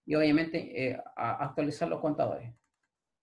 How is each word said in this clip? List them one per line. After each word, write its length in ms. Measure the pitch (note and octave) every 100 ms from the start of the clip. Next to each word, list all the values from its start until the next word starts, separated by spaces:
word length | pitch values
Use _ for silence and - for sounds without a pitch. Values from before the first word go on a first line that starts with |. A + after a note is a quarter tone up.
| -
Y 80 |
obviamente, 760 | D3+ D#3 D3 D#3+ E3+ - - C3
eh, 120 | - - -
a-, 300 | A#2 - C#3
actualizar 420 | - D3 D3+ E3
los 140 | -
contadores 520 | D#3+ D3 A#2 D2+ A#2+ - _ _ _ _ _ _